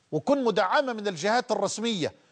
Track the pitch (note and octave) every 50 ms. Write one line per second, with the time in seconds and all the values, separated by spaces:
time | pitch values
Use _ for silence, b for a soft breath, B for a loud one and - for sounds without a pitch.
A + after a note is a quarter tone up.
0 | _ - D3+ D3+ - - C#4+ C#4 B3+ A3+ F#3 G#3+ G3 F#3 A#3 D4+ C#4+ B3+ A#3 G#3+
1 | G3+ G3+ F#3 D3 E3 G#3 A3+ B3 - - A3 G3 G3+ F3+ - G#3 A3 A#3 A3+ F3
2 | C#3+ G#2+ - b b b